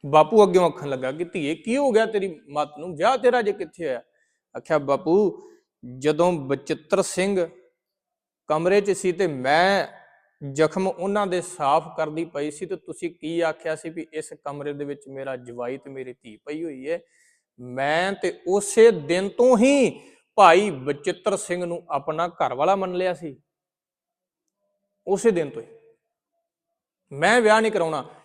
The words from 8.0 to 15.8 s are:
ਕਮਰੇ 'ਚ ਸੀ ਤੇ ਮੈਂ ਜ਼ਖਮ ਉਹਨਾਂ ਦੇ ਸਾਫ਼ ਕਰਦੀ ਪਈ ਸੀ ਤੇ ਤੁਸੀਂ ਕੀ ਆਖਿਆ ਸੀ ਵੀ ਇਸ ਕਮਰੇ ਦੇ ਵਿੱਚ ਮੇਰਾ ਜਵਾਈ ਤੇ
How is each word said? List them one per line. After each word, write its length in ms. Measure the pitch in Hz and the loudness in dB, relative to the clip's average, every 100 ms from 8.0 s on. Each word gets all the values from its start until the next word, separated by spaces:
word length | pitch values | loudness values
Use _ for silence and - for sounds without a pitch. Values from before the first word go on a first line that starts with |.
| _ _ _ _ _ | _ _ _ _ _
ਕਮਰੇ 340 | 151 170 202 | 0 2 2
'ਚ 100 | 202 | 2
ਸੀ 220 | 180 185 | -2 -2
ਤੇ 140 | 175 185 | -2 -4
ਮੈਂ 640 | 135 131 151 185 196 147 - _ _ _ _ 143 | -2 2 4 4 2 -2 -10 _ _ _ _ -10
ਜ਼ਖਮ 340 | 135 156 190 190 | 0 0 2 -4
ਉਹਨਾਂ 400 | 196 190 208 196 | -4 -4 -2 -2
ਦੇ 140 | 180 | -4
ਸਾਫ਼ 560 | 170 - 143 156 160 - | -6 -4 0 0 0 -6
ਕਰਦੀ 280 | 156 156 | -6 -6
ਪਈ 260 | 170 143 151 | -8 -6 -8
ਸੀ 160 | 147 180 | -8 -10
ਤੇ 100 | 175 | -10
ਤੁਸੀਂ 340 | - 156 170 | -12 -12 -12
ਕੀ 300 | 147 151 170 | -10 -6 -2
ਆਖਿਆ 360 | 165 156 165 156 | -2 -4 -8 -8
ਸੀ 140 | 170 | -8
ਵੀ 160 | 165 - | -12 -12
ਇਸ 200 | 156 151 | -12 -12
ਕਮਰੇ 400 | 156 147 143 143 | -14 -14 -10 -10
ਦੇ 120 | 143 | -8
ਵਿੱਚ 160 | 143 143 135 | -10 -10 -14
ਮੇਰਾ 280 | 135 135 127 | -12 -10 -10
ਜਵਾਈ 420 | 123 120 120 | -12 -10 -10
ਤੇ 120 | 135 | -10